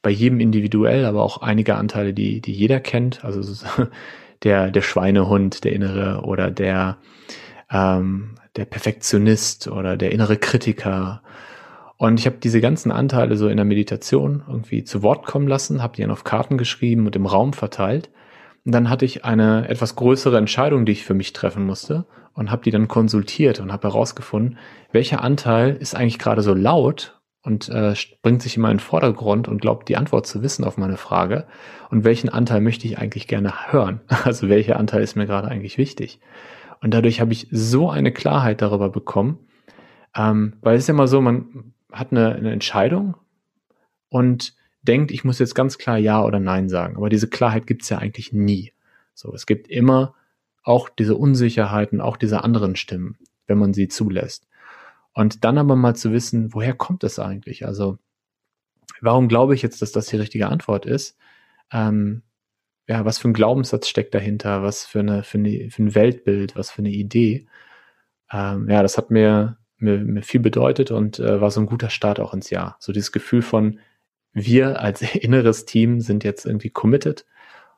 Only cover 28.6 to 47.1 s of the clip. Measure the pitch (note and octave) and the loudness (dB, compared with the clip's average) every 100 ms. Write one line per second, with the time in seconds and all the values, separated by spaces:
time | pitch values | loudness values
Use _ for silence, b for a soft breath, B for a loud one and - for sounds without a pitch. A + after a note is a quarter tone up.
28.6 | A2+ G#2 - - C3 - G#2+ G#2 G#2 G#2+ | 2 0 0 0 2 0 0 0 0 -2
29.6 | A2 A2+ - - C#3+ B2 - G#2 C3+ - | -2 -2 -2 -2 0 0 -2 -6 -6 -4
30.6 | A2+ - F#2+ F#2 - F#2 F#2 C3 - B | -6 -4 -4 -6 -2 -2 0 -2 -6 B
31.6 | B B B A2+ A2+ A#2 A#2 A2+ A#2+ G#2+ | B B B 2 4 2 0 -2 0 2
32.6 | A2 A#2 A2+ - G#2+ G#2 - A2 G2+ - | 0 -2 -6 -6 -8 -8 -6 -4 -4 -6
33.6 | - C#3+ G2 A2 - - B2+ A#2 G2 G#2 | 0 0 0 -4 -4 -2 0 0 4 4
34.6 | G#2+ A2+ G#2+ G#2+ G#2+ G#2 G2+ G2 G#2+ A2+ | 4 0 0 0 -2 -2 -2 -2 -4 -8
35.6 | G2 - C#3 - - - B B B B | -6 -4 -4 -4 -12 -14 B B B B
36.6 | B B A2+ A2+ A#2 A2+ A#2 A#2 - A2+ | B B 0 2 2 2 0 -2 -4 -2
37.6 | A2+ B2+ E3+ D3+ C#3 - D3+ C#3+ A#2+ G#2+ | 2 2 2 0 0 0 0 2 0 0
38.6 | G#2 G2+ G2 F#2 - G2+ A#2 D#3+ _ b | 0 0 -2 -4 -4 -2 0 -4 _ b
39.6 | b b b b b - G#2+ G#2+ G#2+ - | b b b b b 0 2 2 0 0
40.6 | A2+ A#2+ C#3 D3+ C3 C3+ B2 A#2+ - B2+ | 2 2 4 2 4 4 4 0 -4 -16
41.6 | A2 _ _ - B2+ B2 A2 G#2 A2 G#2+ | -20 _ _ -12 -2 2 2 0 -4 -4
42.6 | - G2+ A2+ F3+ G3+ E3+ _ _ _ _ | -2 0 2 0 -2 -6 _ _ _ _
43.6 | _ _ _ _ _ B2+ B2+ B2 - _ | _ _ _ _ _ 2 2 2 -4 _
44.6 | _ _ - B2+ D3 - C3 B2 B2 - | _ _ 2 2 2 -2 -2 0 0 0
45.6 | C3+ - - A2+ G#2+ G#2+ G#2+ G#2 F#2 F#2 | -2 -2 -2 0 2 2 2 0 0 -2
46.6 | F#2+ F2+ F2+ G2+ G#2 | -2 -2 -4 -4 0